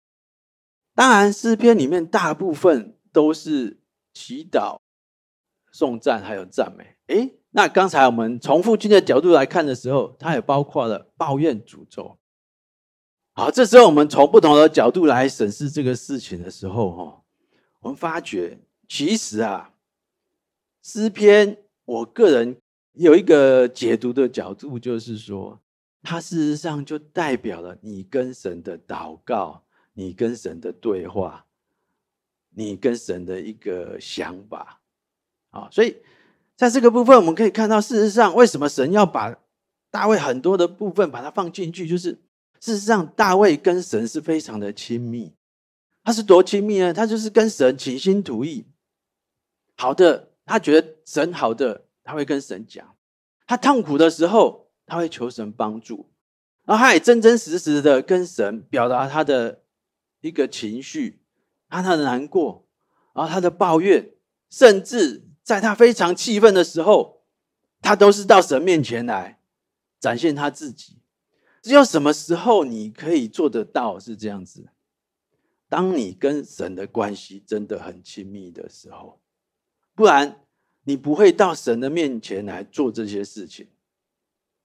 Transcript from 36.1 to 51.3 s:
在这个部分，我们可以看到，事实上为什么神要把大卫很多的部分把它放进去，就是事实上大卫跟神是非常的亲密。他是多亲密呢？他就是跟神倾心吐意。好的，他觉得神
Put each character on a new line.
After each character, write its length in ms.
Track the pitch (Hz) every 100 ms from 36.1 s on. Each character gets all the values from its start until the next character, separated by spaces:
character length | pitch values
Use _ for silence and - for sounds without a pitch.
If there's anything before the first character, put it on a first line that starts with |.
| _ _ _ _
在 140 | - 247
这 140 | 247
个 80 | 240
部 120 | 233
分， 140 | 240 254
我 60 |
们 120 | 165
可 120 | 165 220
以 40 |
看 160 | 202 214
到， 140 | 214
事 180 | 214 226
实 120 | 214
上 240 | 202 214
为 120 | 165 247
什 140 | 135
么 80 | 147
神 240 | - 135
要 140 | 202 185
把 320 | 131 107 117 _ _ _ _ _
大 160 | 196 202
卫 120 | 214
很 200 | 143 127
多 120 | 165
的 140 | 190 175
部 240 | 190 208
分 180 | 175 180
把 120 | 127
它 80 | 139
放 200 | 208 170
进 220 | 180 170
去， 160 | 170 165
就 80 | 175
是 140 | 175 - _ _ _ _
事 140 | -
实 40 | 208
上 280 | 208 214 156 -
大 180 | 208
卫 220 | 185 208 147
跟 260 | 185 180
神 240 | 180 107 113
是 140 | 156
非 180 | 160 160
常 220 | 151 107
的 100 | 101
亲 300 | 104 - 117
密。 320 | 120 120 90 _ _ _ _ _ _ _
他 80 | -
是 100 | 226
多 200 | 208 180
亲 200 | 185 202
密 160 | 208 202
呢？ 140 | 180
他 140 | 165 220
就 100 | 220
是 140 | 220
跟 180 | 214 220
神 280 | - 127 135
倾 200 | 135 131
心 240 | 190 202
吐 220 | 180 113
意。 220 | 147 139 - _ _ _ _ _ _ _ _ _ _ -
好 160 | 127
的， 360 | 143 175 135 - _
他 140 | - 175
觉 220 | 160 156
得 160 | 165 -
神 280 | - - 160